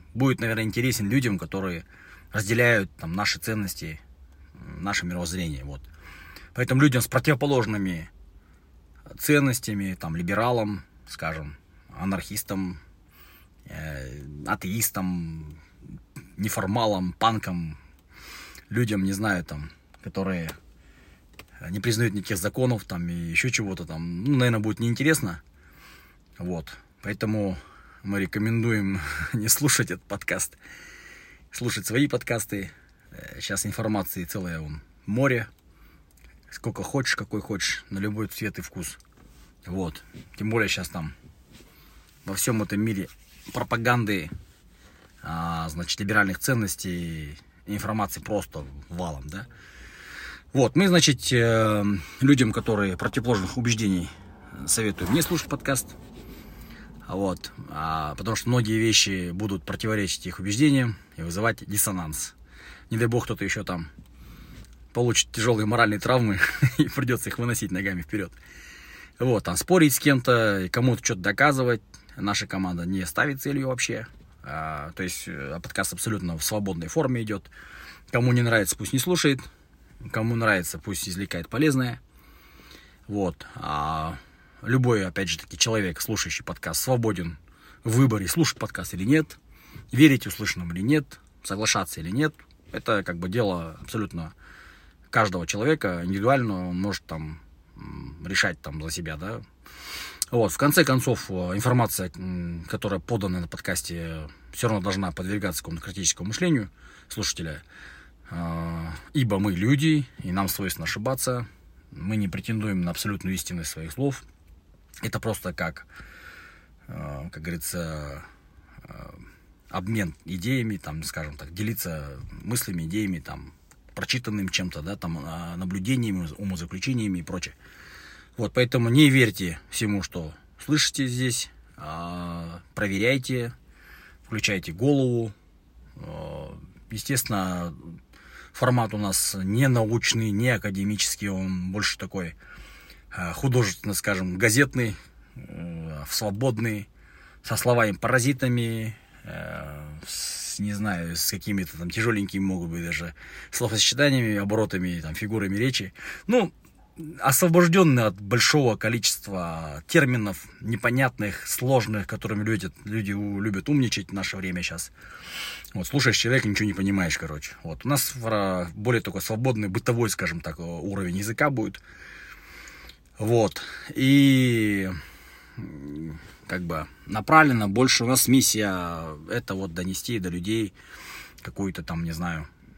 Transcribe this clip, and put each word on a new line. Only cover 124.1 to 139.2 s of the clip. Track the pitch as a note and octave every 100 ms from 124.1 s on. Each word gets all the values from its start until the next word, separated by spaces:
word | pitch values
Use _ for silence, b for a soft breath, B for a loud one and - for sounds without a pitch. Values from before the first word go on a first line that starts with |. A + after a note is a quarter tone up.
| B2+ A#2 G#2 F#2+
чем-то, | - F#2 E2
да, | D#2 G2+
там, | F2 D#2+
а, | D2 E2 E2+ F2
наблюдениями, | F#2 G2 F#2+ C3 A#2 F#2+ E2 D2+
умозаключениями | G2 F2+ E2+ F#2 C3 B2 G#2+ F2+
и |
прочее. | D#2 F2+ - - B B B B B B B -
Вот, | G#2+
поэтому | - B2 B2+ A#2
не | B2+ D3
верьте | C3+ A2+ - F2+ D#2+ -
всему, | - G#2+ G2+
что | F2 F2 D#2+ - - -
слышите | - D3 - - C3
здесь, | B2 B2+ A#2 - - - -
а, | D2+ E2 F2 F2 F2 E2+ E2+ E2+ -
проверяйте, | - G2+ F#2+ A2+ C3+ B2+ B2+ A#2 - - B B B B B
включайте | - A2 - G2 -
голову. | E2 C3 C#3+ B2+ A#2+ A2 - - _ _ - - -
Э, | D#2 D2+ D2+ D2 C#2 - - - -
естественно, | G#2+ - C3 - G#2 F#2 F2+ E2+ D2 E2 E2 - B B B B -
формат | C3 B2 A2
у | G#2+
нас | G2+ F#2